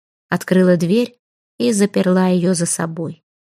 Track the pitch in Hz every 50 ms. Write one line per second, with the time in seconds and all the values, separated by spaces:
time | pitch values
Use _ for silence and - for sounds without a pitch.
0 | _ _ _ _ _ - 170 175 - - 180 185 185 180 180 165 175 165 208 240
1 | 240 - - _ _ _ _ _ _ _ _ - 240 240 220 196 208 202 - 196
2 | 190 180 185 185 185 185 180 180 175 185 185 165 170 - - - 170 165 165 170
3 | 165 156 165 - _ _ _ _